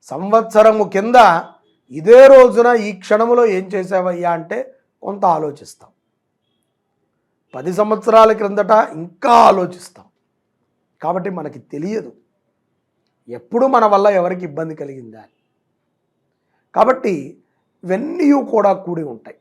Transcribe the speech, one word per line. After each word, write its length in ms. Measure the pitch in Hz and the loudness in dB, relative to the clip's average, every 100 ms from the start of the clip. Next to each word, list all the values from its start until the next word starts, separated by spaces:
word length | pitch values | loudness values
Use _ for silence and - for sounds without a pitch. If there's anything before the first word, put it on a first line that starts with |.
| - | -14
సంవత్సరము 720 | 131 190 220 220 214 220 214 202 | -12 -2 -2 0 2 4 2 -2
కింద 220 | 196 214 247 208 165 - _ _ _ _ 131 | -4 2 4 4 2 -6 _ _ _ _ -8
ఇదే 200 | 165 247 269 | 4 8 10
రోజున 340 | 269 247 208 240 233 208 | 10 8 4 0 0 -4
ఈ 20 | 190 | -10
క్షణములో 400 | - 208 233 240 233 190 | -4 -2 0 0 0 -2
ఏం 80 | 190 | -6
చేసావయ్యా 580 | 196 185 190 185 175 175 170 | -8 -4 -4 -4 -4 -4 -6
అంటే 200 | 160 220 262 _ _ _ | -8 -10 -12 _ _ _
కొంత 220 | 202 202 190 160 | -14 -4 -2 -2
ఆలోచిస్తాం. 540 | 151 143 - - _ _ _ _ _ _ _ _ _ _ _ _ _ _ _ _ _ | -6 -12 -20 -20 _ _ _ _ _ _ _ _ _ _ _ _ _ _ _ _ _
పది 180 | 127 147 185 | -12 -8 -4
సంవత్సరాల 500 | 214 214 - 220 220 214 | -4 -4 2 4 4 2
క్రిందట 320 | 208 202 190 214 214 156 | -4 -4 0 0 0 -8
ఇంకా 340 | 175 _ 269 233 220 | -16 _ 0 4 4
ఆలోచిస్తాం. 560 | 196 180 - - _ _ _ _ _ _ _ _ _ _ _ | 2 -4 -10 -20 _ _ _ _ _ _ _ _ _ _ _
కాబట్టి 300 | 156 180 185 180 | -6 -6 -8 -10
మనకి 220 | 147 123 _ | -14 -16 _
తెలియదు 400 | 143 175 220 135 _ _ _ _ _ _ _ _ _ _ _ - 120 | -12 -8 -10 -12 _ _ _ _ _ _ _ _ _ _ _ -18 -18
ఎప్పుడు 260 | _ 233 262 | _ -4 0
మన 100 | 247 220 | 2 2
వల్ల 140 | 196 202 196 | 2 0 0
ఎవరికి 240 | 175 185 175 | -4 -6 -12
ఇబ్బంది 240 | 143 160 156 | -12 -12 -12
కలిగిందా 400 | 139 135 117 110 | -16 -16 -20 -20
అని. 120 | 107 _ _ _ _ _ _ _ _ _ _ _ _ _ _ | _ _ _ _ _ _ _ _ _ _ _ _ _ _ _
కాబట్టి 400 | - 220 262 240 165 135 - _ _ _ _ | -2 0 0 -4 -6 -10 -20 _ _ _ _
ఇవన్నీ 440 | 180 190 294 349 294 285 220 | -8 -6 -6 -2 0 0 0
కూడా 160 | 226 202 190 180 | 0 0 -2 -6
కూడి 180 | 170 147 | -10 -10
ఉంటాయి. 260 | 113 - - | -14 -20 -20